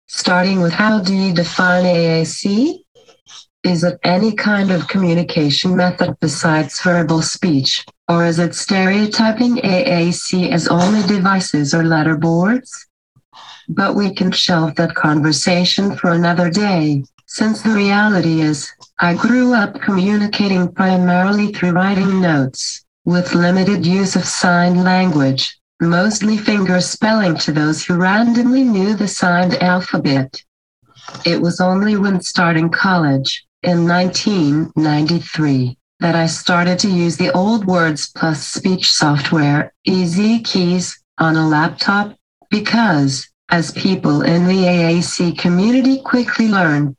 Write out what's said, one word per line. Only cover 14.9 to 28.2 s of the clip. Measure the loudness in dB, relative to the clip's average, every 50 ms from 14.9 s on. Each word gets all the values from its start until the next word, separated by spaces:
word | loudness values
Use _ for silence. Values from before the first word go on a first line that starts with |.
| -2
conversation | -2 0 0 2 2 2 0 0 0 0 0 0 2 2 0 0 0 -2 -2 -2
for | -2 -2 0
another | 2 2 2 2 2 0 0 0
day, | 0 0 0 0 0 0 0 0 0 -2 -4 -8 _ _ _
since | -10 -6 -2 -2 -2 -2 -2 -2
the | 0
reality | 0 2 2 2 2 2 2 2 2 2 2 0 0 2 0
is, | 0 0 -2 -6 -12 -16 _ -20 -14 _ -2
I | -2 0 0
grew | 0 0 2 2 2 2 2 2
up | 2 0 -2 -4 -6
communicating | -4 -2 -2 0 0 0 0 0 0 -2 -2 -2 -2 0 0 0 -2 -2
primarily | -2 -2 0 0 2 2 2 2 2 2 2 0 0 0 -2 -2 -4
through | -4 -2 -2
writing | 0 0 0 0 0 0 0 0 0 0
notes, | 2 2 2 0 0 -2 -4 -8 -10 -10 -10 -12 _ _ _ _ -4
with | -2 0 0 0 0 0
limited | 2 2 2 2 2 2 2 0 0 0
use | 0 0 0 0 0 -2
of | -2 -4
sign | -4 -4 -2 0 2 2 2 2 2 2 2 2
language, | 2 2 2 2 2 2 2 2 2 0 0 -4 -6 -8 _ _ _ _ -2
mostly | 0 0 2 2 2 0 0 0 0 0 0 0
finger | 0 0 0 0 0 0 0 0
spelling | -2 -4 -4 -2 0 0 2 2 2 0 0
to | -2 -2 -2 -2
those | 0 0 0 -2 -2 -2
who | -2 0 0
randomly | 0 2 2 2